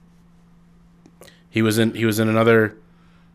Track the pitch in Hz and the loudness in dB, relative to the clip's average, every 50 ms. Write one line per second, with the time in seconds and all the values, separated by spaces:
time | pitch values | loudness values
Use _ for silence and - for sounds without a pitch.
0 | _ _ _ _ _ _ _ _ _ _ _ - _ _ _ - _ - _ _ | _ _ _ _ _ _ _ _ _ _ _ -20 _ _ _ -20 _ -20 _ _
1 | _ - _ _ - - - - _ _ - 113 113 110 104 113 113 113 110 110 | _ -20 _ _ -20 -20 -20 -20 _ _ -4 -2 -2 0 0 0 -2 -2 -2 -2
2 | 113 110 104 107 113 110 110 113 113 117 117 113 110 104 - - - _ _ _ | -4 -2 -2 -2 -2 -2 0 0 2 4 4 2 2 0 -4 -12 -20 _ _ _
3 | _ - _ _ _ _ | _ -20 _ _ _ _